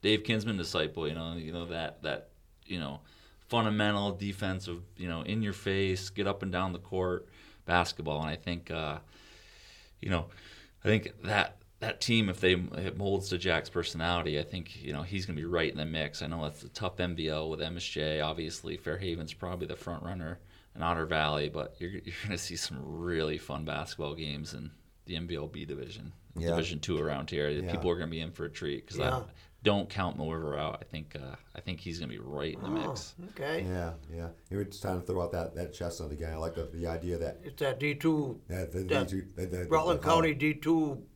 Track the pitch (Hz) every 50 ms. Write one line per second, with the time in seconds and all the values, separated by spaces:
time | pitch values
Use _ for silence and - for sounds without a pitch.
0 | - 104 110 107 - - 117 107 101 117 107 92 85 - - 85 76 76 76 85
1 | 80 76 78 82 80 85 85 85 80 78 85 87 85 85 85 82 82 - - -
2 | - 78 65 - - - - - - - - - - - 92 87 76 69 71 73
3 | - - - - - - - - - - - 120 110 107 104 104 104 104 104 101
4 | 101 101 98 95 101 101 95 98 104 95 92 92 95 90 85 87 90 - - -
5 | 90 90 82 82 - - 104 113 110 104 92 - - 98 95 98 98 95 92 92
6 | 95 - - - 98 98 98 - 95 95 90 90 95 92 87 87 92 - - 92
7 | 92 90 90 87 - - - - - - - - - - 87 87 85 - - -
8 | 80 78 73 73 78 78 85 85 - 90 87 85 82 - 82 80 78 76 73 76
9 | - - - - - - - - - - - - - - - - - - - -
10 | - 101 92 82 80 - - - - - - - - - - - - 101 107 107
11 | - - - - - 90 107 104 - - - - - - - - - - - -
12 | - - 117 113 107 98 87 - - 92 92 90 87 - - - 92 92 - 95
13 | 101 98 98 95 98 - 92 87 90 92 82 80 78 - - 87 85 - - 80
14 | 80 87 87 87 80 80 73 73 80 - - 92 82 - - - - 67 76 71
15 | 80 90 101 98 92 - 82 76 80 85 87 85 80 73 - 73 76 80 78 80
16 | 76 73 - - - 76 82 82 78 76 73 - - 62 - - 107 92 - -
17 | 92 90 85 82 80 78 78 78 78 80 80 78 78 80 87 85 - - - 80
18 | 76 78 76 78 76 78 78 85 80 78 - - - 80 80 80 - 85 80 92
19 | 95 92 82 82 80 78 - - - 90 90 87 90 - - - - 101 85 73
20 | 80 85 98 92 82 78 87 - - - - - - - - - 82 85 85 82
21 | 80 78 82 78 78 73 76 73 73 73 76 78 - - - - 87 87 101 92
22 | - 85 87 - - 107 98 78 - - 87 82 - - 82 65 69 73 76 82
23 | 85 90 85 80 80 78 80 78 - - 69 73 78 76 73 71 78 - - -
24 | 78 73 73 82 78 73 71 71 78 76 76 62 65 73 - - - - - -
25 | - - 90 80 87 85 85 78 73 76 - 76 76 76 69 69 64 - - -
26 | - - - - - - - 82 80 85 85 82 80 90 90 73 - - 87 76
27 | 76 78 73 67 76 - 90 78 73 73 73 73 92 90 85 92 87 87 87 87
28 | 85 80 82 80 80 85 90 - 80 - 73 - - 73 71 62 - - - -
29 | - 65 65 64 113 - - - - - - - - 107 101 101 - - - 98
30 | 95 87 73 - 73 80 80 82 80 76 71 73 76 73 - - - - - 80
31 | 78 - - 73 67 65 - - - - - - - - 90 - - 90 82 85
32 | 80 64 55 50 55 65 73 73 71 78 80 - - - - - - - 127 -
33 | - - - - 175 196 - - 139 147 160 165 92 90 92 90 85 82 82 78
34 | 69 78 82 82 85 85 - - - - 92 101 101 - - - - 98 92 90
35 | 87 - 92 92 87 85 - 87 82 82 - - 87 85 - - 90 87 - -
36 | 82 76 - 76 82 80 80 80 80 82 - 85 82 - 80 85 85 82 82 82
37 | 85 90 87 82 85 - - - - 147 - - 147 135 131 123 143 147 143 143
38 | - 160 156 151 143 131 113 - - - 92 92 92 - - 92 95 92 151 -
39 | 196 - 95 95 92 - - - 92 90 85 90 90 87 160 156 160 175 170 -
40 | 160 151 165 165 160 160 147 127 147 151 151 151 - 156 165 160 156 147 135 117
41 | 98 - -